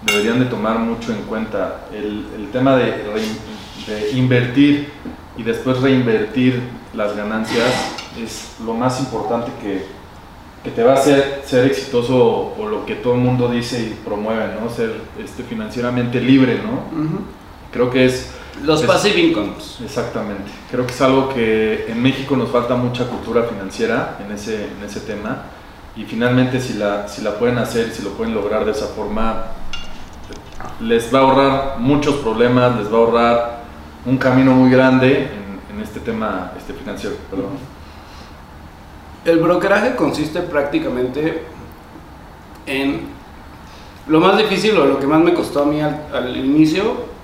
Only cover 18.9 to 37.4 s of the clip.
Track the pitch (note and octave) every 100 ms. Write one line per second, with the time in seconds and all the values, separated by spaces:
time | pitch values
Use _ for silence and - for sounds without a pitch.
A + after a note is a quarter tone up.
18.9 | C3+ G3+ F3 E3 G#2 G2 - - - A#2
19.9 | - A2+ A#2+ G#2 G2 - - - B2 B2
20.9 | - C3+ C3+ C3 B2+ A2+ A2 A2 G#2+ -
21.9 | A2+ B2+ C3 - C3 A2+ A#2+ A#2 B2 B2
22.9 | B2 A#2+ G2+ - A#2 A#2 G#2 F#2+ G#2 A2+
23.9 | A#2+ - - G2+ G#2 A#2 G#2+ G2 F#2+ G2+
24.9 | A#2 - G2+ G#2+ - - - - - -
25.9 | - G#2+ A2+ A#2+ B2+ B2+ B2 - G#2 G#2
26.9 | G2+ G2+ - G#2+ - A#2+ A#2+ G#2+ A#2 A#2
27.9 | - G2+ - A2+ A2 G2+ G#2+ G#2+ G#2+ G#2
28.9 | A2 G2+ G#2+ A2+ A2 - - - - -
29.9 | - - - - - - - - - A2+
30.9 | A#2 - C3 C3 C3 C#3 C3+ - A#2 B2
31.9 | C#3+ D3+ C3 A2 A2 A#2+ B2+ B2 A2+ G#2
32.9 | A2+ A#2 A#2 A#2 A#2 - - - - -
33.9 | - B2 C3 C3 C3 C3 C3 B2+ B2+ C3
34.9 | B2+ B2+ C#3+ - - G2 G2 - G#2 A2
35.9 | - A#2+ G#2+ G#2+ F#2+ F2+ F2+ - - -
36.9 | G2 G#2+ F#2 - F#2+